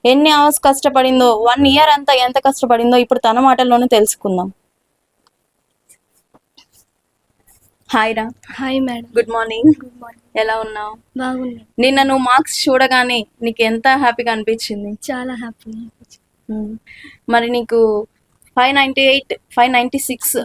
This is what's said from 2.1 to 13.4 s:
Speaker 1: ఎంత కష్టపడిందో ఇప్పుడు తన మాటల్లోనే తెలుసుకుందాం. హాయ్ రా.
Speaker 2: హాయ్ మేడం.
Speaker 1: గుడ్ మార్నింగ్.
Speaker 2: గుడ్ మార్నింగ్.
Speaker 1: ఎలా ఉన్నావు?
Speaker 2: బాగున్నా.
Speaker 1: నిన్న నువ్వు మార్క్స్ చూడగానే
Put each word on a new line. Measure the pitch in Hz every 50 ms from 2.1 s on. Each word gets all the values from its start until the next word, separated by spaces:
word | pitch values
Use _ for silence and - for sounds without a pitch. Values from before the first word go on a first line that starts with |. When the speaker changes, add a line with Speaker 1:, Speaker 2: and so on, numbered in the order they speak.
| 277
Speaker 1:
ఎంత | 254 247 247 254 269
కష్టపడిందో | - 269 269 - - 240 240 233 233 240 247
ఇప్పుడు | 247 247 - 262 240
తన | - 226 220 247
మాటల్లోనే | 262 269 254 247 254 247 240 240 247
తెలుసుకుందాం. | 247 240 214 214 208 - - - 208 190 180 185 196 190 _ _ _ _ _ _ _ _ _ _ _ _ _ _ _ _ _ _ _ _ _ _ _ _ _ _ _ _ _ _ _ _ _ _ _ _ _ _ _ _ _ _ _ _ _ _ _ _ _ _ _ _ _ _ _ _ _ _ _ _ _ _ _ _ _ _ - -
హాయ్ | 226 220 220 220
రా. | 220 220 233 247 _ _ - - -
Speaker 2:
హాయ్ | 269 262 262 269
మేడం. | 262 254 240 233 233 233 - 233
Speaker 1:
గుడ్ | 226 214
మార్నింగ్. | 226 226 226 226 220 226 254 311
Speaker 2:
గుడ్ | 302 - 254 247 - -
మార్నింగ్. | 240 233 233 _ _ _ - 220
Speaker 1:
ఎలా | 220 220 220 226
ఉన్నావు? | 220 220 214 214 214 214 220 - _ _ - 254
Speaker 2:
బాగున్నా. | 254 254 262 254 254 247 240 233 - _ _ -
Speaker 1:
నిన్న | 240 262 269 269
నువ్వు | 277 269 269 262
మార్క్స్ | 254 247 247 269 311 - - - - 302
చూడగానే | 262 254 269 254 254 254 247 247 247 233 208 - _ -